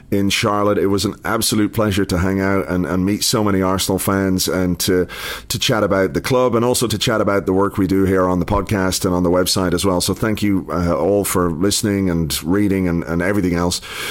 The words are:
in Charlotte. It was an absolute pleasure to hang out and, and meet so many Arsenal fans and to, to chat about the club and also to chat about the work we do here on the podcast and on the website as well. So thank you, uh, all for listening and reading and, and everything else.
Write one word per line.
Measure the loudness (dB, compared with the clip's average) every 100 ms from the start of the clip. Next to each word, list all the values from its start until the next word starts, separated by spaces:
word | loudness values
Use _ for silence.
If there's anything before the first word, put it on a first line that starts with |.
| -4
in | 0 0
Charlotte. | 0 0 0 0 2
It | 2
was | 0
an | -2 -4
absolute | -4 -2 0 0 0
pleasure | 0 0 0
to | 0 0
hang | 0 0
out | 0 0 0
and, | -2
and | 0 0 0
meet | 0
so | 0 0
many | 0 2
Arsenal | 0 0 0 -2
fans | 0 0 0 0 -2
and | 0 0 -2
to, | 0 0 0 -6 -10 -10 -8
to | -4
chat | 0 0
about | 2 2 2
the | 0
club | 0 2 2 2
and |
also | 2 0 0
to | -2
chat | 0 0
about | 2 0 2
the |
work | 2 2 0
we | 0
do | 2 2
here | 2 2
on | 0
the | 0
podcast | -2 0 0 0 0
and | 0
on | 0
the | 2
website | 2 2 0 0
as | 0
well. | 0 0
So | 0
thank | -2 -2 -2
you, | 0 0 -2
uh, | -2 0 2
all | 2 2
for | 0 0 0
listening | 0 0 0 0 0 0
and | 0 -2 -4
reading | -2 0 2 2 0
and, | -2
and | -2 -2
everything | 0 0 0
else. | 0 -2 -2 -8 -10 -10